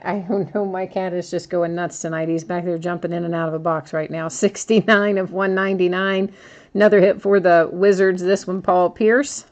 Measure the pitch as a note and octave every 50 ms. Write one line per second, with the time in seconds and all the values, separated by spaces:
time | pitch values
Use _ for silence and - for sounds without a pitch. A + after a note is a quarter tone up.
0 | - - F#3+ G#3 F#3 E3+ A3+ G3+ F#3+ - - G#3 G#3 G3 F#3 F#3 F#3+ F#3+ F#3 G3
1 | F#3+ F#3 F3 F3+ E3+ - - F3 E3+ - - F3 E3+ E3+ E3+ F3 F3 E3+ E3+ -
2 | - E3+ D#3+ D#3+ D#3+ D#3+ E3 E3 D#3+ E3 F3+ F3 E3 F3+ F3 E3 E3 F3 F3 E3+
3 | - F3 E3+ E3+ F3 E3+ E3+ E3 E3 D#3+ D#3 D#3+ D#3+ E3+ E3 D#3 D3 - - D#3+
4 | D#3 D#3 - E3 D#3+ E3 - - - G3 - - - - A3 A3 - - A3+ G3+
5 | G3+ G#3 G3+ F#3+ F#3 F3 - F#3 G3 G3 F#3+ F#3+ F#3+ G3 G3 F#3 F3+ F3+ F3+ F#3
6 | F#3+ G3 G3 F#3+ F#3+ G3 - - - - - - - _ _ F#3+ G3+ G#3+ G#3 G#3
7 | F3 G3 F#3+ G3 - G3 G3+ G3+ F3 F3+ F3 E3+ D#3+ - - F3+ F#3+ G3+ G3+ F#3
8 | G3 F#3+ F#3 F3+ F3 F3+ G3 G3 - - F3+ F#3+ F#3 - F#3 F3+ F3+ E3+ E3+ -
9 | A3+ G#3+ A3+ B3+ C#4+ C#4+ - - - _